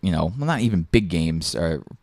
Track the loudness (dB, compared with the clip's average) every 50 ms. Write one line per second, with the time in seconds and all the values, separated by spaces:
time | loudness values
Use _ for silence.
0 | -2 0 0 2 0 0 -2 -2 -2 -2 0 0 0 2 2 0 2 2 2 2
1 | 2 2 0 0 0 0 0 -2 -4 -4 -2 -2 0 0 -2 -4 -6 -12 -18 -20